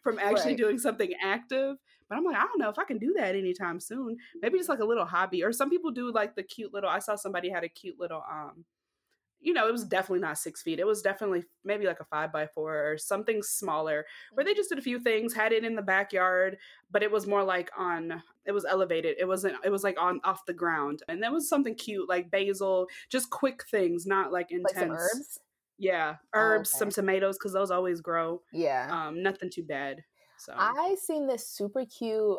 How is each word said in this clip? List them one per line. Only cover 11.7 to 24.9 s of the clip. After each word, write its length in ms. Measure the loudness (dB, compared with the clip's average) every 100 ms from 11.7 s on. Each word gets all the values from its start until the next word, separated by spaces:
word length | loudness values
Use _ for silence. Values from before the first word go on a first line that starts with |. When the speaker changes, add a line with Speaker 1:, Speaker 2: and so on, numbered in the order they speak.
| 0 0
Speaker 1:
like, 140 | -2
a 40 | -6
five-by-four 840 | -4 -2 -2 -4 -4 -4 -2 -2
or 60 | -2
something 440 | -2 -2 0 -2
smaller, 640 | -2 -4 -2 0 0 -2 -4 -16 -6
where 100 | -2
they 100 | 2
just 160 | 2 0
did 80 | -2
a 40 |
few 180 | -2 0
things, 340 | 2 2 0
had 180 | 0 2
it 120 | 2
in 120 | 2 -2
the 60 |
backyard, 760 | 2 2 2 2 4 4 2 0 -16 -20 _
but 120 | 0
it 80 | 2
was 140 | 2 2
more, 180 | 2
like, 260 | 4 0 -2 -4
on, 440 | -2 -2 -4 -8 -12 _ -2
it 60 |
was 120 | 0 2
elevated. 500 | 2 2 2 0 0
It 60 | 0
wasn't, 280 | 2 0 0
it 60 | 0
was, 140 | 0
like, 160 | 0 2
on, 200 | 0 2
off 220 | 0 -2 -4
the 80 |
ground. 480 | -2 0 0 -2 -4 -6
And 140 | -4
that 100 | 0
was 160 | 0 2
something 260 | 2 2 -2
cute, 320 | -6 -6 0
like 220 | -2 0
basil, 580 | 0 0 0 2 2 0 -6 -4
just 200 | -4 -2
quick 340 | 0 0 -2 -2
things, 360 | 2 2 0 2
not, 260 | 2 2
like, 200 | -2 -2 0
Speaker 2:
Like 120 | 0 0
some 140 | -2